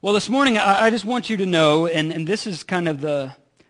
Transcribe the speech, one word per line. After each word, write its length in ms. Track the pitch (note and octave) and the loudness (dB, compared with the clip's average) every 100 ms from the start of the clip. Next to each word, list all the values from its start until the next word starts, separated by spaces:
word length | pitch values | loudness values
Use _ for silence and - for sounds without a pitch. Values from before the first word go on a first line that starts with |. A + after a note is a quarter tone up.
Well, 140 | F#3+ G3+ | 0 0
this 120 | - | 0
morning, 280 | C4 C#4 G#3+ | 2 2 2
I, 280 | G3+ G3 A3+ | 2 4 4
I 40 | |
just 160 | A3 G3 | 2 -2
want 240 | B3 - | -4 -2
you 80 | A3 | -2
to 80 | F#3+ | 0
know, 400 | E3+ D#3 D3+ E3+ | 4 4 4 2
and, 260 | D#3+ D#3 | -2 -2
and 160 | D#3+ D#3+ | -4 -4
this 200 | G#3+ A3+ | -4 -4
is 160 | E3+ | -10
kind 260 | - F3+ E3+ | -6 -4 -2
of 120 | D3 | -4
the, 340 | D3+ D3 C3+ - _ _ _ | -4 -4 -6 -12 _ _ _